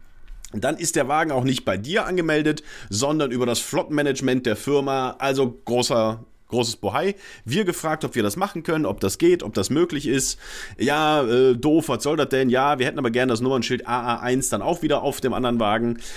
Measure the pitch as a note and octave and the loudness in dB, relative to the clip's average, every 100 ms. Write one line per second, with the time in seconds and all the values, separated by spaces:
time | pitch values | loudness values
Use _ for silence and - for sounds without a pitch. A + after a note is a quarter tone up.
0 | - - - - - A2 B2 D#3+ E3+ D#3+ | -16 -20 -18 -16 -12 -4 -2 -2 -2 0
1 | C3 D3+ E3 C3 C3+ E3+ - F#2+ A#2 G3+ | 2 2 2 2 0 0 0 -2 0 -2
2 | F3+ F3+ D#3+ D3+ D3+ D3 - - G#2 G2+ | 0 0 2 2 2 -2 -6 -16 -6 -2
3 | C3+ D#3 C#3 B2 B2 A#2 - - - D3 | 0 2 0 0 0 0 -2 -2 0 0
4 | C#3+ C3 C3 B2+ B2 G#2 - C#3+ C#3 C3+ | 0 0 0 0 0 -2 2 2 2 0
5 | B2+ - C3+ C3+ B2+ - - A#2+ B2 B2 | -2 -2 -2 2 0 -2 -2 0 2 2
6 | A2 A2+ - - - A#2 A#2 A2 G2+ A#2+ | 2 -2 -10 -20 -6 -2 -2 -2 -4 -2
7 | F#3 G3 - - - D3+ F#3+ E3+ E3 D#3 | -2 -4 -10 -16 -4 -2 0 -2 -2 -2
8 | - - G#2 C3 G3 F3 D#3 D#3+ C#3 G#2 | -4 0 -2 0 -4 -4 -2 0 0 0
9 | G2 - E3+ F3 - G#2+ G2 C3+ F3 D3 | -2 2 4 4 0 -2 0 2 0 0
10 | C3 C3+ B2 - - - - G2+ B2 D3 | -2 0 0 -6 -10 -14 -12 -2 0 2
11 | D#3 D3+ B2 A#2+ C3 A#2+ D3 D#3+ D3+ A#2+ | 2 2 4 4 4 4 4 2 2 -2
12 | C#3+ D#3 B2+ C3 C3 A#2+ C#3 D3 B2+ D#3 | 0 0 2 2 4 4 4 2 0 0
13 | B2 A#2 B2+ A#2 B2+ C3+ - B2+ - B2 | 0 2 2 2 0 0 0 -4 -2 -4
14 | A#2+ A#2 B2 C3 C3 G#2+ A2 E3+ D#3 C#3 | -2 -4 0 0 0 -2 -2 -2 0 0
15 | C#3 C3 C3+ G#2 B2+ A#2+ G#2+ A2 A#2 A#2 | 0 -2 -2 0 0 0 2 2 0 -4
16 | - | -8